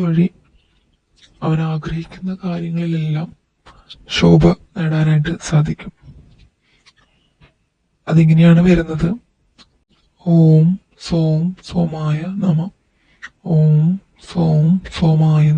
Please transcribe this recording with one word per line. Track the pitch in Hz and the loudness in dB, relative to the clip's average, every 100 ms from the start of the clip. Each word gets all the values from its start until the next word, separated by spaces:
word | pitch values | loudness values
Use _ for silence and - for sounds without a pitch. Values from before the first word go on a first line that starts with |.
| 175 | 0
വഴി | 165 175 - _ _ _ _ _ _ _ _ _ _ 160 | 0 0 -4 _ _ _ _ _ _ _ _ _ _ -4
അവൻ | 160 160 | -2 -2
ആഗ്രഹിക്കുന്ന | 160 165 160 165 - 185 190 | -6 -8 -10 -12 -12 -12 -10
കാര്യങ്ങളിലെല്ലാം | 185 170 170 170 170 165 156 151 165 - _ _ - _ _ - - - | -8 -8 -8 -6 -4 -4 -4 -6 -8 -14 _ _ -20 _ _ -20 -10 -2
ശോഭ | 170 170 170 175 _ - | 2 4 2 0 _ -8
നേടാനായിട്ട് | 160 156 156 156 151 170 - | -4 -2 0 0 -2 -8 -4
സാധിക്കും. | 156 156 156 - - - - - _ _ _ _ _ _ _ _ _ _ _ _ _ _ _ _ _ - | -2 -2 -6 -12 -20 -20 -20 -20 _ _ _ _ _ _ _ _ _ _ _ _ _ _ _ _ _ -2
അതിങ്ങനെയാണ് | 160 160 160 170 170 180 | 2 4 4 6 6 4
വരുന്നത്. | 170 160 156 165 233 - _ _ _ - _ _ _ _ _ - 165 | 2 0 -4 -4 -4 -12 _ _ _ -20 _ _ _ _ _ 0 4
ഓം | 160 156 165 190 - _ - | 6 4 4 0 -8 _ -6
സോം | 165 160 156 175 185 - | -2 0 -2 -4 -8 -8
സോമായ | 175 165 156 156 151 180 196 | -4 -4 -4 -4 -4 -6 -4
നമ. | 190 160 185 - _ _ _ _ - _ - 156 | -2 -2 -4 -10 _ _ _ _ -20 _ -4 0
ഓം | 156 151 160 190 - _ - | 2 2 2 -2 -8 _ -10
സോം | - 165 156 160 185 - - | -4 0 2 2 0 -2 -2
സോമായ | 160 156 156 151 151 | 0 2 2 2 2